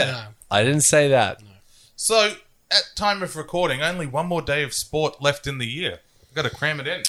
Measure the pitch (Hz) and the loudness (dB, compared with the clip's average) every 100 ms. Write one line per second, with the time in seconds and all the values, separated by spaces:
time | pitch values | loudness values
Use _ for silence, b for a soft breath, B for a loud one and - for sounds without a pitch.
0 | 135 123 107 - - 101 117 147 147 151 | 2 -4 -12 -20 0 2 4 4 4 6
1 | 143 131 98 - 104 95 b b b - | 6 6 4 -2 -14 -20 b b b -6
2 | - 220 208 190 - _ - 196 - - | 0 2 2 -2 -16 _ -2 -2 -2 -2
3 | 202 196 175 156 147 175 170 131 160 180 | -2 0 -4 -8 -6 -2 0 0 -4 -4
4 | 147 139 175 170 147 143 143 - - 151 | -4 -4 -2 -2 -2 -2 -2 -6 -4 -2
5 | 151 - 143 139 143 135 117 135 170 85 | -2 0 -2 -2 -6 -6 -6 -4 -6 -8
6 | _ _ _ 147 139 - 151 147 139 185 | _ _ _ -6 -4 -2 -4 -4 -6 -4